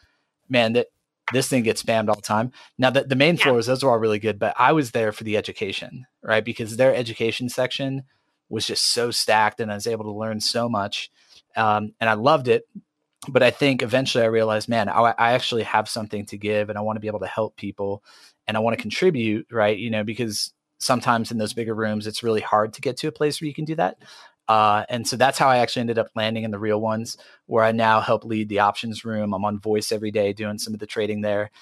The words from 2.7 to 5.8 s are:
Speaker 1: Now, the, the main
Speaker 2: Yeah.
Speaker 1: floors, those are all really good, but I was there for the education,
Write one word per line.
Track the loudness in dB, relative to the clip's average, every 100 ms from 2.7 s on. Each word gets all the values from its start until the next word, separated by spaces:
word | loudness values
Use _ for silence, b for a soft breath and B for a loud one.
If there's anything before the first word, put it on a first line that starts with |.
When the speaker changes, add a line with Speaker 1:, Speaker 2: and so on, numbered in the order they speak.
| 0
Speaker 1:
Now, | 2
the, | 2
the | 2 2
main | 4 4
Speaker 2:
Yeah. |
Speaker 1:
floors, | 4 4
those | 2 2
are | 4
all | 4
really | 2 0
good, | -2 -2
but | -2 4
I | 4
was | 4 2
there | 0 -2
for | -2
the | -2 -2
education, | -2 -6 -6 -6